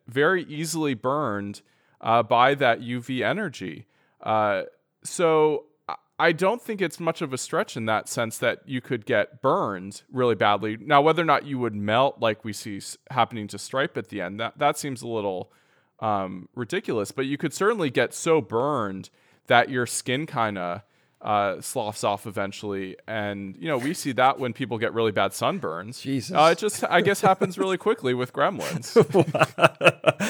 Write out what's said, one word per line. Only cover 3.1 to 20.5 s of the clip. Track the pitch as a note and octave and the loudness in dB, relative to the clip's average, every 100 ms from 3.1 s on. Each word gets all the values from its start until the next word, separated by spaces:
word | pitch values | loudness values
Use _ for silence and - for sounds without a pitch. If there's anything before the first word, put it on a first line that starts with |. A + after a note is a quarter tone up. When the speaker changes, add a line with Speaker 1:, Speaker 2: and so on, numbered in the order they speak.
| B2+ | -2
Speaker 1:
energy. | G#2+ F3 G3 A#2 F#2 D#2 - _ _ _ | -2 -2 -6 -8 -12 -12 -18 _ _ _
Uh, | - A2 G#2+ F#2+ - _ _ _ | -2 2 2 0 -2 _ _ _
so | - - E3 D#3 D#3 D3 - _ - | -12 0 2 4 4 2 -6 _ -14
I, | - _ - | -14 _ 0
I | E3 | 2
don't | D#3+ F#3+ A#3+ | 4 0 -2
think | - G#3 | -6 -4
it's | F3 - | -4 -4
much | E3 D#3+ | -4 -4
of | D3+ | -6
a | C3 | -8
stretch | - D#3+ - C#3+ | -4 -4 -4 -4
in | A2 | -2
that | G#2+ - | -2 -2
sense | - A2+ - | -4 -4 -2
that | B2 - - | -2 -2 -6
you | C3 | -8
could | - B2 G#2+ | -4 -6 0
get | A2 G2+ B2 | 2 2 0
burned | C3+ F3+ C#3 G2 F#2+ G2 _ | 2 2 0 -4 -8 -14 _
really | B2+ B2 G#2+ | 0 2 4
badly. | G#2+ G#2 G#2+ A2 | 4 4 0 -6
Now, | C#3+ C#3+ | 2 4
whether | D3+ D#3+ | 6 4
or | E3 | 4
not | C#3+ C#3+ | 2 0
you | C3 | -4
would | A#2+ G#2 | -4 -4
melt | G#2 A2+ C#3 - | 0 2 2 2
like | A2+ G#2+ A2+ | -2 -2 -6
we | |
see | G2+ A2+ G2 | -10 -10 -12
s-, | - - - | -12 -16 -8
happening | C3 A2 A#2 G#2 | 0 0 0 -10
to | G2+ | -12
Stripe | - C3+ C#3+ B2+ | -8 -4 -4 -4
at | - | -8
the | G2+ | -8
end, | F2+ G2+ | -8 -6
that, | A2+ - | -8 0
that | C#3+ D3+ | 0 0
seems | D3 B2 | -6 -10
a | B2 | -6
little, | A2+ G2+ F#2 G2 _ _ _ _ - | -4 -4 -6 -10 _ _ _ _ -8
um, | A2 G2+ F#2+ F#2 F2 - | -2 -2 -2 -8 -14 -10
ridiculous. | A#2+ F#3 G#3 B2 G2 | -6 -6 -2 -2 -2
But | - C3+ | -4 -4
you | C#3+ | -4
could | D#3+ | -6
certainly | - G3 A3+ D#3 | 0 0 0 0
get | B2+ A#2 | 0 0
so | - E3 D#3+ | 0 2 2
burned | G#2+ A2 C#3 C#3+ G#2 F#2+ F2+ _ _ _ - | 2 0 0 0 -4 -6 -12 _ _ _ 4
that | B2 A#2 | 4 4
your | B2+ A#2 | 0 -4
skin | - - B2+ D#3 | -4 -4 -4 -4
kinda, | C3+ A2 | -2 -2